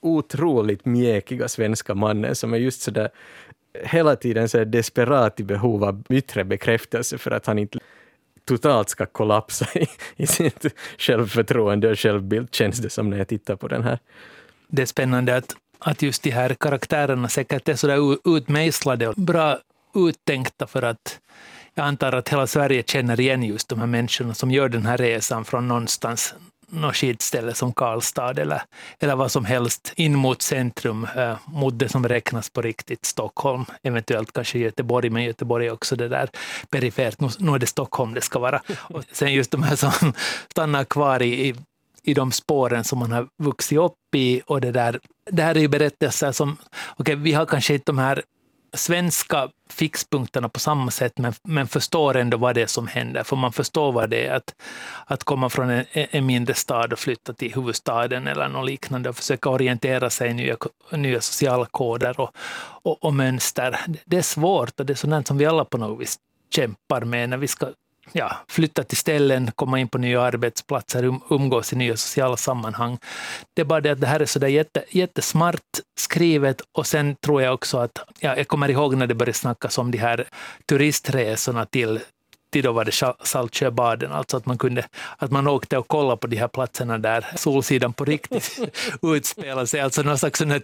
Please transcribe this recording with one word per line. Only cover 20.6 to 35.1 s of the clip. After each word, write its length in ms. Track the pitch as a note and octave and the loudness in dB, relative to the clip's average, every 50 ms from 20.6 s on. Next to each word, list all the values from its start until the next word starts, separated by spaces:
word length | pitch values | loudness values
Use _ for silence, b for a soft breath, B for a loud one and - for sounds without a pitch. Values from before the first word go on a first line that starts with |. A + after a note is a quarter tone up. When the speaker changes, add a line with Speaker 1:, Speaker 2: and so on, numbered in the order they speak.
| C3+ A#2 | -10 -4
Speaker 2:
för 140 | - C3+ | -2 -2
att 380 | B2 A#2 A#2 - _ - - - B B B B B B B B B B B | 0 0 -2 -4 _ -16 -16 -16 B B B B B B B B B B B
jag 100 | - D3 | -4 -2
antar 260 | D3 C#3+ C3 - C3+ | -2 0 0 0 0
att 180 | B2+ B2+ A#2+ - | 0 0 0 0
hela 180 | - C#3+ C3+ B2 | 0 2 2 2
Sverige 360 | - D3+ C#3+ C3+ C#3 B2+ A2+ | 2 2 4 4 2 2 2
känner 340 | - - C#3+ B2 A#2+ A#2 A#2 | 0 0 0 2 2 2 2
igen 240 | B2+ C3 C3 B2 B2 | 4 2 2 2 0
just 260 | A2 G2+ G#2+ - _ | -2 -4 -6 -6 _
de 100 | C3 A2+ | -4 -2
här 80 | A#2 A#2+ | -2 0
människorna 460 | A#2+ A#2 A#2 A#2+ - - B2+ A#2+ A2 | 0 0 0 0 -2 -2 -2 -4 -4
som 180 | - - B2+ | -2 0 2
gör 180 | B2+ C3+ C#3 C3 | 2 2 2 2
den 160 | A2+ A#2 G#2 | 0 0 0
här 120 | A2 A#2+ B2 | 0 0 2
resan 480 | B2+ A#2+ A2+ A2 G#2 - B2+ A2+ A2 | 2 0 0 0 -2 -4 -4 -4 -6
från 220 | - - B2 A#2+ B2 | -4 -4 -2 -2 0
någonstans, 680 | A#2+ A#2+ A2+ G#2+ - - - A#2+ A#2 A#2 - - - - - - _ _ _ _ - | 0 -2 0 -2 -4 -4 -4 -6 -4 -4 -6 -6 -8 -12 -20 -20 _ _ _ _ -8
något 220 | E3 D#3 C#3+ B2+ | -4 -2 -2 0
skitställe 580 | - - C3+ A#2+ A2 - - - C3 A2+ A#2 A2+ | 0 0 0 0 -2 -4 -4 -2 -2 -4 -2 -4
som 200 | - - B2+ A#2 | -2 -2 -2 0
Karlstad 680 | - C3 A#2+ A2+ A#2 A#2 - - - B2+ B2 C3 C#3+ | 0 -2 0 -2 -2 -4 -4 -4 -4 -4 -2 -2 -2
eller, 200 | D2 D2 D2 D2 - _ B B B B B B | -2 -2 -2 -4 -6 _ B B B B B B
eller 160 | - C#3+ C#3 | -2 0 2
vad 160 | C3 C3+ B2 | 2 0 0
som 140 | - C#3+ A#2 | 0 -2 0
helst 480 | F#2+ B2+ B2+ A#2+ A#2+ - - _ - - | 2 0 2 2 0 -2 -4 _ -14 -2
in 200 | - E3 D#3 D3 | 0 2 4 4
mot 260 | C#3+ C3+ C3 B2+ - | 4 4 2 2 0
centrum, 640 | - - - C3+ B2+ B2 A2+ - - B2 A2 G#2+ A2+ A2 - | 0 -2 -2 0 -2 -2 -4 -4 -4 -4 -4 -2 -6 -6 -4
eh, 220 | C3 B2+ A#2 A2+ A2 - | -2 -2 -2 -2 -8 -10
mot 340 | - D#3+ D3+ C#3 C3+ B2 A#2 | -10 -4 -2 0 0 0 0
det 100 | C3+ A2+ | -2 0
som 180 | - C3+ B2 A#2+ | 0 0 0 2
räknas 420 | B2 A#2 - - - A#2 G#2+ - | 0 0 0 -2 -4 -4 -6 -6
på 120 | _ - | _ -4
riktigt, 440 | A#2 A2+ A#2 _ - - B2 - - | -4 -4 -4 _ -8 -10 -10 -6 -6
Stockholm, 600 | - - - A2+ G#2 - - - C#3 C3 B2+ B2+ - - - _ | -6 -4 -4 -6 -6 -6 -2 -2 0 0 0 -4 -8 -10 -8 _
eventuellt 480 | C#3 B2 A#2 A2+ - B2 A2 A2 - | -2 -2 -2 -2 -2 -2 -2 -2 -4
kanske 280 | - - A#2+ - - B2 | -6 -6 -6 -4 -2 -2
Göteborg, 500 | A#2+ A2+ G#2+ - C3 A#2+ A#2+ B2 A#2+ A#2+ | -2 -2 -2 -4 -2 0 0 2 2 2